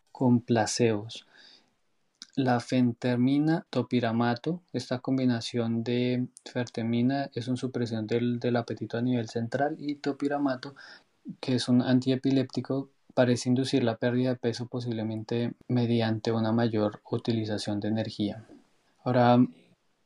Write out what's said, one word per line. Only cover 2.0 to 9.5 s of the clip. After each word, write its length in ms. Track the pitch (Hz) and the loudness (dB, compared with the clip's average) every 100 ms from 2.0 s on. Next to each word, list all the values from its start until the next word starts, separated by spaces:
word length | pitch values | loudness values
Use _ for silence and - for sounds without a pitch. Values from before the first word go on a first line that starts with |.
| _ _ - - | _ _ -8 -2
La 220 | 127 120 | 0 0
fentermina, 1080 | - 127 123 117 127 123 127 143 156 165 - | 0 2 2 0 -2 2 2 2 2 0 -2
topiramato, 920 | 127 123 123 117 113 120 120 151 175 - | -4 0 0 0 0 0 0 -4 -6 -6
esta 260 | 123 - 123 | -8 -4 -6
combinación 840 | - 131 127 117 - 120 113 117 | -2 0 2 0 -2 -2 0 -2
de 420 | 117 120 123 123 127 - | 0 0 0 0 -4 -8
fertemina 840 | - 127 120 - 113 117 123 139 139 | -8 -6 -6 -4 -2 2 2 0 -4
es 140 | 117 117 | -6 -4
una 100 | 123 | -4
supresión 520 | 127 120 117 113 107 | -4 -4 -4 -4 -2
del, 320 | 117 120 120 | 0 0 0
del 160 | 123 120 | 0 0
apetito 420 | 117 113 110 117 | -2 -8 -6 -2
a 40 | |
nivel 260 | 123 123 113 | 0 0 -2
central 480 | 117 117 | -4 -4